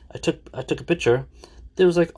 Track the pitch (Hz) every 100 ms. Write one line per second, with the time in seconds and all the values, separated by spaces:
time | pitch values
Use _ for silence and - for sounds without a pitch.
0 | - - - - - - 127 135 131 170
1 | - 123 135 - - - - - 185 170
2 | 165